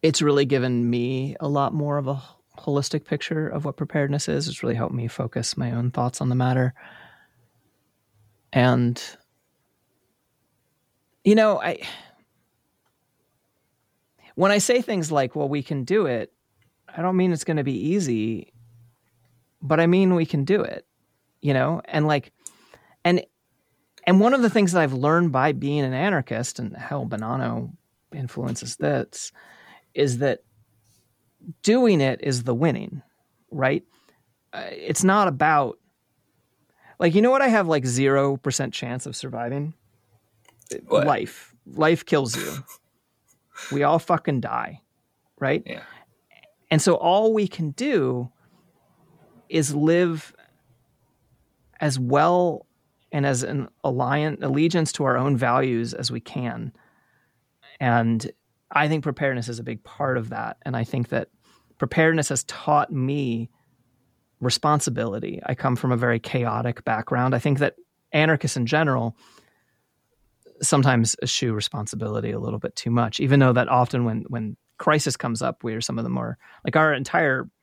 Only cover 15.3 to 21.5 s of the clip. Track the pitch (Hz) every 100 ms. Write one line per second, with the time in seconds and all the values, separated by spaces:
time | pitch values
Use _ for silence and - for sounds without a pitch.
15.3 | 151 143 147 131 143 123 202 170 117 -
16.3 | _ _ _ _ _ - 165 175 185 185
17.3 | 165 - 156 135 123 139 196 156 113 110
18.3 | 110 - _ - _ _ _ _ _ _
19.3 | _ _ _ 139 156 170 180 190 175 165
20.3 | 147 135 202 - - - _ _ _ _
21.3 | _ 143